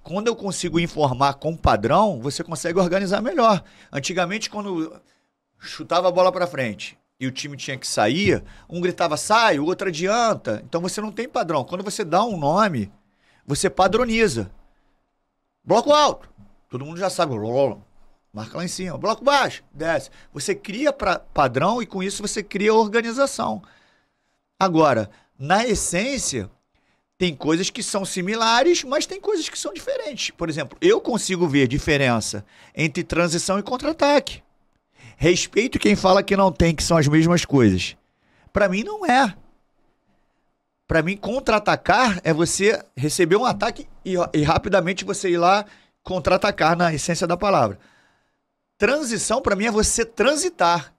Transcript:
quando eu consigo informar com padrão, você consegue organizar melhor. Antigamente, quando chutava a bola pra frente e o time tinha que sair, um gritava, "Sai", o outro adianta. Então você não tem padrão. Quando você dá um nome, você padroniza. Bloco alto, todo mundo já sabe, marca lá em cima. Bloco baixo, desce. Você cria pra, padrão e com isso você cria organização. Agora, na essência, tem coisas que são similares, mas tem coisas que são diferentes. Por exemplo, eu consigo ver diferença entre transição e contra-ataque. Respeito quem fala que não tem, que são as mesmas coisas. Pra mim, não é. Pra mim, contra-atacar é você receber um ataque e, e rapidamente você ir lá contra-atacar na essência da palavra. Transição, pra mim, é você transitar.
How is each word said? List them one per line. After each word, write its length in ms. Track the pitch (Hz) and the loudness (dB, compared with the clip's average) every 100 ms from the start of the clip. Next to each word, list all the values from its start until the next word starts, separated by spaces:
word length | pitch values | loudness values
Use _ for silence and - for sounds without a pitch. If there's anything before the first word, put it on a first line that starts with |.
quando 260 | - 185 226 | -6 -4 -2
eu 80 | 226 | -2
consigo 440 | 196 - 180 160 | -6 -6 -2 -2
informar 560 | 170 151 143 123 139 135 | -2 0 0 2 0 0
com 200 | 156 165 | -6 -2
padrão, 640 | 151 110 113 160 214 135 | 0 2 4 2 2 0
você 220 | 131 139 | -6 -8
consegue 360 | 165 160 170 175 | -10 -8 -2 0
organizar 420 | 175 185 196 202 | 0 0 -2 -2
melhor. 420 | 220 339 226 196 - - - | -2 2 2 2 -2 -20 -12
Antigamente, 580 | 139 135 180 170 214 214 | -8 -6 -4 -4 -4 -8
quando 440 | 208 202 175 160 - _ _ _ _ _ _ | -10 -8 -6 -6 -10 _ _ _ _ _ _
chutava 500 | - - 160 170 180 | -18 -16 -2 0 2
a 20 | |
bola 200 | 180 185 | 4 2
pra 140 | 180 175 | 2 -4
frente 520 | 147 120 95 - _ _ _ | -2 -6 -6 -14 _ _ _
e 60 | 131 | -8
o 60 | |
time 240 | 127 147 143 | -6 -12 -12
tinha 220 | - 131 | -10 -8
que 100 | - | -6
sair, 560 | - 107 151 202 117 - - - | 0 2 2 2 0 -4 -20 -12
um 120 | 175 | -6
gritava, 340 | 175 175 170 151 | -6 -2 -2 -2
"Sai", 440 | - 220 226 151 | 2 4 4 2
o 60 | 151 | -2
outro 220 | 185 190 | -2 -4
adianta. 760 | 156 185 226 233 165 - 110 110 | -4 -2 0 0 -2 -4 -8 -6
Então 160 | 170 | -6
você 180 | 180 214 | -4 -6
não 120 | 214 | -8
tem 160 | 220 254 | -8 -6
padrão. 360 | 254 175 151 | -4 -2 -4
Quando 200 | 123 180 | -4 -8
você 200 | 202 - | -8 -8
dá 200 | 180 170 | -2 0
um 140 | 233 185 | 0 -2
nome, 540 | 143 180 214 135 95 _ _ _ _ _ - | 0 2 2 0 -6 _ _ _ _ _ -6
você 240 | 143 185 | -2 -2
padroniza. 800 | - 190 220 240 226 214 117 95 - _ _ _ _ _ _ _ _ _ _ | 2 2 2 0 2 2 0 -6 -12 _ _ _ _ _ _ _ _ _ _
Bloco 300 | - 202 285 | 0 0 4
alto, 360 | 294 285 - - - - _ _ | 4 4 0 -16 -20 -20 _ _
todo 160 | 127 143 | -12 -10
mundo 120 | 170 | -6
já 120 | 190 | -4
sabe, 240 | 180 165 113 107 127 135 98 _ _ - _ _ | -2 -2 -2 -2 0 0 -2 _ _ -20 _ _
marca 240 | 104 110 151 | -14 -12 -10
lá 80 | 175 | -8
em 20 | |
cima. 300 | - 185 139 | -8 -10 -6
Bloco 260 | 180 226 | -4 -2
baixo, 400 | 247 285 202 - _ | 2 2 0 -6 _
desce. 360 | 139 160 160 - - - | -8 -4 -4 -4 -20 -16
Você 200 | 147 135 | -10 -6
cria 380 | 196 - 202 294 | -6 -6 -2 -2
pra, 280 | 277 202 170 | -2 -2 -4
padrão 640 | - - 135 127 175 240 | -4 0 0 2 0 -2
e 40 | 214 | -6
com 180 | 190 | -6
isso 180 | 190 196 | -6 -6
você 220 | 202 226 | -6 -6
cria 300 | - 202 214 | -6 -2 2
organização. 880 | 220 214 226 233 233 269 - - 214 - _ _ _ _ _ _ _ _ _ | 4 4 0 -2 -2 -2 -2 -6 -6 -12 _ _ _ _ _ _ _ _ _
Agora, 500 | 190 160 156 117 104 _ _ _ | 2 4 4 4 -2 _ _ _
na 260 | 135 196 247 | 0 0 2
essência, 840 | 196 - 170 240 269 - 127 98 _ _ _ _ _ _ _ | -2 -2 -2 -2 -4 -4 -6 -8 _ _ _ _ _ _ _
tem 160 | 180 | -4
coisas 360 | 139 151 165 190 | -2 0 0 -2
que 120 | - | -6
são 220 | - 208 | -6 -6
similares, 800 | 190 185 180 226 226 233 311 339 | -6 -6 -4 -2 2 4 4 2
mas 220 | 262 294 - | 0 -4 -4
tem 160 | 381 | -6
coisas 260 | 392 403 311 | -4 -4 -4
que 100 | - | -8
são 160 | - | -10
diferentes. 580 | 339 - - 440 262 - | -10 -8 -6 -8 -8 -10
Por 180 | - 165 | -6 -6
exemplo, 280 | 151 139 - | -6 -8 2
eu 180 | 170 220 | 4 4
consigo 480 | - 220 - 185 170 | 2 -4 -2 0 2
ver 200 | 139 131 | 4 4
diferença 800 | 139 - 143 131 113 - 104 - _ - - | 2 0 2 2 0 -2 -10 -12 _ -18 -4
entre 280 | 156 139 | -4 -4
transição 540 | 165 160 170 165 - 196 | -2 0 0 -2 -2 -4
e 60 | |
contra-ataque. 800 | 196 262 294 320 285 285 277 - _ _ _ _ _ _ 117 _ | -4 -6 -4 0 2 2 0 -16 _ _ _ _ _ _ -20 _
Respeito 640 | 151 180 - 202 240 - | 2 2 0 -2 0 0
quem 160 | 208 202 | 2 2
fala 280 | 190 196 | 4 4
que 120 | 196 196 | 4 2
não 160 | 196 | 2
tem, 240 | - 170 165 | 4 0 2
que 80 | |
são 140 | - 170 | 2 2
as 100 | 147 | 4
mesmas 380 | 156 165 175 - | 4 4 2 4
coisas. 500 | 139 113 92 - - _ _ _ _ _ | 6 6 4 -2 -10 _ _ _ _ _
Pra 160 | 196 202 | 0 0
mim, 160 | 185 | 0
não 220 | 381 427 359 | -4 -4 2
é. 280 | 254 247 - - _ _ _ _ _ _ _ _ _ _ _ _ _ _ | 4 2 -2 -20 _ _ _ _ _ _ _ _ _ _ _ _ _ _
Pra 140 | 160 | 0
mim, 140 | 160 196 | 0 -4
contra-atacar 1040 | 202 254 262 214 208 160 - 202 254 175 | -4 -4 0 0 2 0 2 2 2 0
é 100 | 156 | -2
você 500 | 156 170 - 196 208 - - | 0 0 2 2 0 -6 -6
receber 400 | 147 - 170 202 | -4 0 2 4
um 100 | 240 | 2
ataque 420 | 104 220 226 - - | 0 -4 -4 -18 -14
e, 120 | 185 180 170 | -4 -2 0
e 100 | 156 | 0
rapidamente 640 | 147 160 214 190 170 190 196 | 2 0 2 0 0 -6 -6
você 240 | 190 190 | -4 -2
ir 80 | 175 | 2
lá 280 | 175 202 202 - _ _ | 4 2 -2 -18 _ _
contra-atacar 720 | - 185 165 185 208 202 156 170 | -6 -2 0 2 2 2 2 4
na 180 | 170 | 2
essência 320 | 151 - 165 170 | 0 -2 -2 -2
da 120 | 175 | 0
palavra. 420 | 202 170 113 95 _ _ _ _ _ _ _ _ _ _ | 2 2 2 -2 _ _ _ _ _ _ _ _ _ _
Transição, 640 | 208 285 269 220 - 233 | 0 0 -2 -4 -2 -2
pra 140 | - 196 | 0 0
mim, 100 | 226 | 0
é 60 | |
você 320 | 214 208 - | 0 0 -2
transitar. 880 | 226 - 220 294 359 - 170 170 - | -4 0 2 2 -2 0 2 2 -4